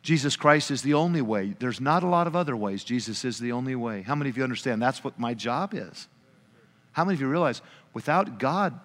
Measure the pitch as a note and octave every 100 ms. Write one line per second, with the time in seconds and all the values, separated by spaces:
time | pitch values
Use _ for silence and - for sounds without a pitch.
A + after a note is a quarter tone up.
0 | - D#3+ C#3 - D3 D3+ - C3+ C#3 D3
1 | E3+ E3+ A2+ G#2+ G2 G2+ B2 G#2 C3+ E3+
2 | F3+ F3 E3+ E3+ D3+ A#2+ G#2 G2 - B2
3 | G#2+ G#2 B2+ G#2+ A#2+ A#2+ C3 B2+ A#2 G#2
4 | F#2+ D3 C#3 A#2+ C3 A#2 C3 A2+ B2 -
5 | C3 - A#2 A#2 A#2 C3 G3+ G#3+ F#2 -
6 | - _ _ _ _ _ _ _ _ -
7 | F3+ E3+ C3+ D#3+ D#3 A2+ - - _ A#2+
8 | D3 E3+ - A2 C3 F3+ F#3+ A#2+